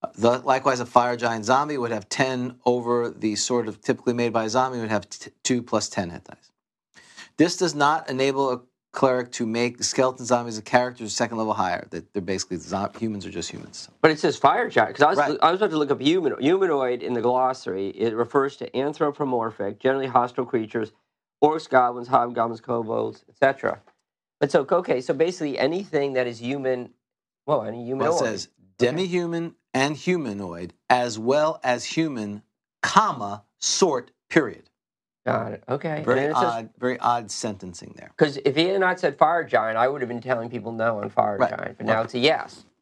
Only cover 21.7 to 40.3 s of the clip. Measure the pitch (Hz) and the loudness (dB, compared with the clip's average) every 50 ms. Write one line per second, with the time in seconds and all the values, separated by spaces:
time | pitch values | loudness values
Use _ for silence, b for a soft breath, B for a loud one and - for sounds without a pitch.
21.7 | - 131 123 120 120 123 120 120 131 127 120 120 123 117 113 117 117 113 - - | 4 4 4 4 0 -4 -6 2 2 2 2 2 0 -2 -2 -2 -2 -8 -6 -4
22.7 | 123 117 113 107 113 113 113 110 110 - _ _ _ _ - 135 135 - - - | -4 -2 -2 -2 -2 -2 -2 -4 -6 -10 _ _ _ _ 2 2 2 0 -4 -4
23.7 | - - _ _ _ _ _ _ _ _ _ _ _ _ - 143 - 170 139 - | -4 -4 _ _ _ _ _ _ _ _ _ _ _ _ -2 2 2 2 2 4
24.7 | 185 175 185 - 156 127 131 - 165 135 160 170 180 - 160 147 131 - 123 135 | 2 0 2 0 -2 -2 0 -2 0 0 0 0 0 -4 -6 -6 -2 0 0 0
25.7 | 165 185 208 175 - 151 139 139 135 127 127 123 120 110 117 120 135 143 135 131 | 0 -2 -6 -4 -2 -2 -2 0 0 -2 -2 -2 -4 -8 -6 -6 -6 -2 -2 -2
26.7 | 127 123 123 - _ _ _ _ _ _ _ _ _ _ _ - 151 135 107 110 | -2 -2 -4 -10 _ _ _ _ _ _ _ _ _ _ _ -2 -2 0 0 -4
27.7 | 110 120 120 117 131 135 131 147 165 - 135 120 107 98 - - _ _ _ _ | -8 -8 -6 -6 -4 -2 0 2 2 2 0 0 -2 -6 -10 -14 _ _ _ _
28.7 | _ _ 123 120 135 165 190 190 170 180 175 170 170 170 165 165 - _ _ _ | _ _ 0 0 2 0 -2 0 0 -2 -2 -2 -4 -4 -6 -6 -10 _ _ _
29.7 | _ 131 131 143 156 143 - - 180 175 151 120 101 101 101 90 82 85 90 87 | _ 0 0 0 0 -2 0 0 0 0 0 -4 -6 -6 -8 -8 -10 -10 -12 -12
30.7 | - _ _ _ 127 123 123 123 110 110 110 117 135 147 151 156 160 - - 127 | -14 _ _ _ 2 2 2 0 -4 -4 0 2 2 4 4 2 0 -2 0 -2
31.7 | 123 120 113 - - - 165 156 139 120 107 101 101 104 - _ _ _ _ _ | 0 0 -2 -6 -2 -2 -2 -2 -2 -4 -6 -6 -8 -10 -14 _ _ _ _ _
32.7 | _ _ - - - 196 220 208 170 135 104 101 101 107 _ _ _ _ - - | _ _ -6 4 4 4 4 4 -2 -4 -6 -8 -8 -10 _ _ _ _ -4 -4
33.7 | - - 196 180 143 127 120 - _ _ _ _ - 170 147 113 87 - - _ | 2 4 4 4 2 0 -4 -8 _ _ _ _ 2 2 2 2 -4 -12 -18 _
34.7 | _ _ _ _ _ _ _ _ _ _ _ 123 120 117 113 110 110 - _ - | _ _ _ _ _ _ _ _ _ _ _ -2 -2 -2 -2 -4 -8 -12 _ -6
35.7 | 123 139 - 165 156 151 - 135 127 131 135 147 156 131 120 123 117 113 113 110 | -6 -4 -4 -4 -6 -4 0 0 2 2 2 0 2 2 2 2 0 -4 -8 -10
36.7 | _ _ 123 123 127 - - 120 120 120 107 95 - - - 117 104 95 - 92 | _ _ -2 -2 -2 0 0 0 0 0 -2 -6 -10 -6 -6 -6 -6 -6 -10 -14
37.7 | 87 - - - - - - - _ - 180 151 139 - - 143 135 147 165 180 | -14 -14 -16 -18 -18 -18 -20 -20 _ 2 2 2 2 0 0 0 2 4 2 2
38.7 | 196 196 185 180 185 180 - 156 139 - 165 151 170 170 160 - - 117 110 110 | 2 2 2 2 0 0 -2 -2 2 4 4 4 4 2 -2 2 2 2 2 2
39.7 | 110 110 120 131 139 147 127 113 120 120 113 127 | 2 2 2 2 2 -2 -4 -4 -4 -6 -2 -2